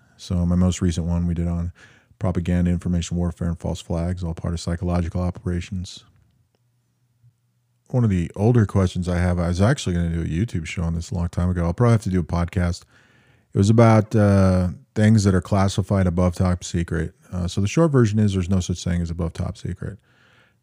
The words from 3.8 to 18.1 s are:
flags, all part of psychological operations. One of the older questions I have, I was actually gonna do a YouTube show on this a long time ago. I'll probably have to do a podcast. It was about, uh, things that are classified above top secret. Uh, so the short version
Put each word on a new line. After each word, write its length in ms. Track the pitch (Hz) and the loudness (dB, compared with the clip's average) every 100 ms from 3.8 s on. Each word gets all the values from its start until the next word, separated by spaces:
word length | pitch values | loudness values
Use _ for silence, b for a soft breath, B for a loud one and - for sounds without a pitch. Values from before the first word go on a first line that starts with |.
flags, 420 | - 85 85 90 | -6 -4 -4 -6
all 100 | 87 | -6
part 200 | 82 87 | -8 -6
of 60 | 85 | -6
psychological 600 | - 85 90 87 85 90 | -6 -6 -2 -2 -2 -4
operations. 840 | 90 - 92 87 - 92 90 - - _ _ _ _ _ _ _ _ _ _ _ _ _ _ _ _ _ _ | -4 -6 -6 -6 -6 -8 -10 -14 -20 _ _ _ _ _ _ _ _ _ _ _ _ _ _ _ _ _ _
One 140 | 127 | 0
of 60 | 113 | 2
the 220 | 92 82 - | 0 -2 0
older 300 | 104 120 101 | 2 4 4
questions 420 | 101 92 - 87 | 2 2 0 -2
I 100 | 87 | 0
have, 220 | 90 87 | 0 0
I 80 | 87 | 0
was 140 | 87 | 2
actually 340 | 101 143 - 87 | 2 2 -2 -2
gonna 140 | 85 | -2
do 120 | 82 | -2
a 40 | 80 | -2
YouTube 400 | 78 117 85 82 | -2 -2 -4 -6
show 180 | - | -4
on 100 | 82 | -4
this 160 | 82 85 | -4 -4
a 60 | 92 | -4
long 140 | 85 | -4
time 200 | - 90 | -2 0
ago. 140 | 90 | 0
I'll 100 | 85 | -2
probably 200 | 85 120 | 2 4
have 100 | 113 | 4
to 60 | 101 | 2
do 100 | 92 | -2
a 40 | |
podcast. 600 | 78 82 87 - 87 87 - b b b b b b | 0 -2 -2 -2 -2 -4 -10 b b b b b b
It 40 | - | 2
was 120 | 101 | 4
about, 460 | 113 113 110 107 110 | 6 6 6 4 2
uh, 540 | 101 98 95 92 90 - - | 4 6 4 4 0 -4 -8
things 300 | - 107 110 101 | 2 4 6 4
that 100 | 92 | 2
are 60 | |
classified 640 | - 101 95 - 92 101 92 | 2 0 0 0 0 0 2
above 280 | 87 90 - | 2 0 0
top 280 | 92 90 | 0 -2
secret. 500 | - 87 82 82 80 - _ | -4 -6 -4 -4 -6 -10 _
Uh, 160 | 90 87 | -6 -4
so 140 | - | -4
the 60 | 101 | -2
short 240 | - 165 | 2 2
version 260 | 135 113 | 4 4